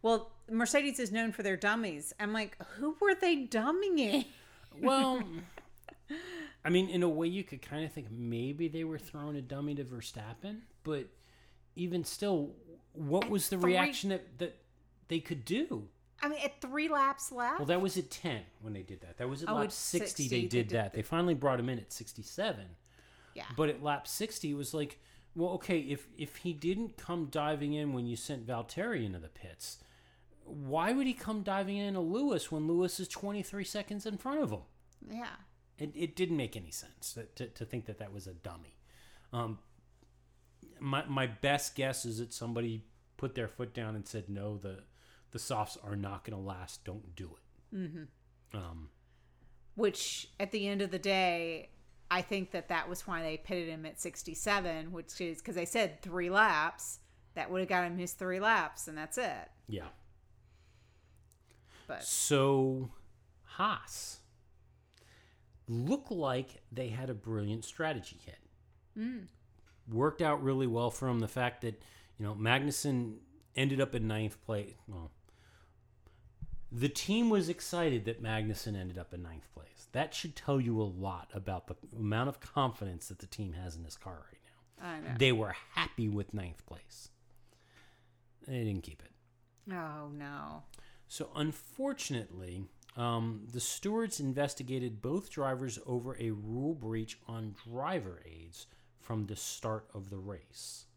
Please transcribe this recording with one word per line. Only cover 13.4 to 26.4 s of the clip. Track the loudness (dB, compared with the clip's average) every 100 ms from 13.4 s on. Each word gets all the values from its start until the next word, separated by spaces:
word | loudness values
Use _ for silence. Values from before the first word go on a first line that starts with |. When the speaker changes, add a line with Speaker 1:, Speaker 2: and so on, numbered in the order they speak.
| 2
Speaker 2:
the | 4
Speaker 1:
three | 6
Speaker 2:
reaction | 8 6 2 2
that, | 0 -2 -4
that | -4 -4 -20 _ -20 _ -2
they | -2
could | 0 -4
do? | 2 2 2 -2 -6 _ _ -4
Speaker 1:
I | -2
mean, | 0
at | -2 -4
three | -4 0 2
laps | 6 6 4 -4
left? | 0 0 2
Speaker 2:
Well, | 4
that | 6
was | 6 2
at | -2
ten | -4 -2 -2 -6 -14
when | -8
they | -8
did | -8 -12
that. | -14 -4
That | -4
was | -2
at | 0
Speaker 1:
Oh, | 2
Speaker 2:
lap |
Speaker 1:
at | 2
Speaker 2:
sixty | 0 0 2 0 0
Speaker 1:
sixty | 2
Speaker 2:
they | 2
Speaker 1:
they | 4
Speaker 2:
did | 4 4
Speaker 1:
did | 2
Speaker 2:
that. | 2
Speaker 1:
the | 0
Speaker 2:
They |
finally | 0 4 4
brought | 6 6 4
him | 2
in | -2
at | -6
sixty-seven. | -12 -10 -12 -10 -2 -2 -2 -8 -16 _ -20 -20 -20 -16
Speaker 1:
Yeah. | -12 -8 2
Speaker 2:
But | 2
at | 2
lap | 0 0 -2
sixty, | -4 -4 -2 -2
it |
was | -2 -2
like, | -2 -2 -6 -20 -20 -14
well, | -2 0
okay, | 0 2 2
if, | 2 -4 -4 -8
if | -8
he | -4